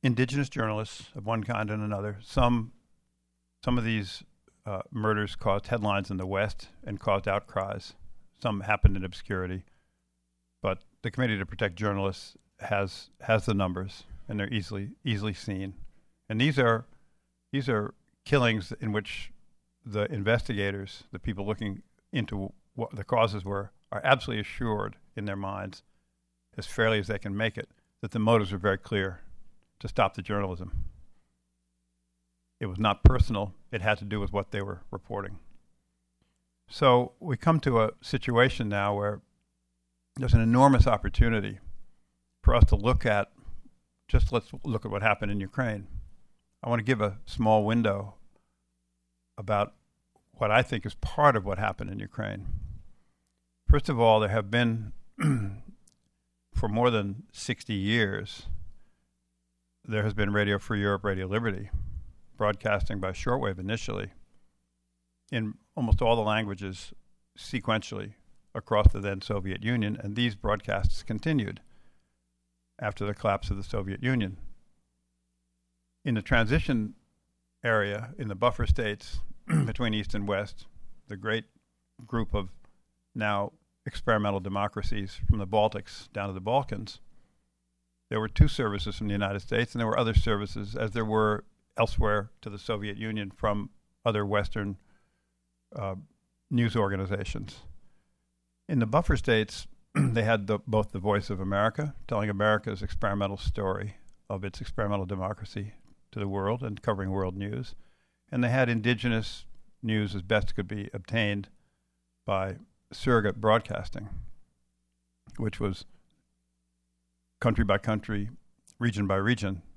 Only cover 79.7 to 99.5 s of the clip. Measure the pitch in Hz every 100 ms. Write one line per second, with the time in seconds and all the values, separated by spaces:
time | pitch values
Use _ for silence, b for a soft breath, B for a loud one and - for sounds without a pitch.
79.7 | 107 120 107 98 104 101 98 104 - -
80.7 | - - - - 101 107 110 107 _ _
81.7 | _ _ _ 113 117 107 107 92 - -
82.7 | _ _ _ _ - 107 101 104 _ _
83.7 | _ - - - 110 104 98 95 98 104
84.7 | - - 104 98 - - 110 95 107 107
85.7 | 98 - - - - 101 92 95 131 135
86.7 | 104 107 - - - _ _ _ _ _
87.7 | _ _ _ _ 110 110 - 143 - 113
88.7 | 101 - - 107 101 101 101 - 110 120
89.7 | 120 113 110 117 104 - 104 101 107 101
90.7 | 110 110 113 110 110 107 107 - _ _
91.7 | - 143 - 110 104 101 - - 101 -
92.7 | 107 104 104 110 107 98 - 110 101 107
93.7 | _ _ _ 120 104 101 104 104 110 101
94.7 | 98 _ _ _ _ _ _ _ _ _
95.7 | - 98 95 - _ _ _ _ 120 117
96.7 | 117 101 98 95 101 104 101 101 - -
97.7 | - - _ _ _ _ _ _ _ -
98.7 | 151 110 139 165 135 - 113 110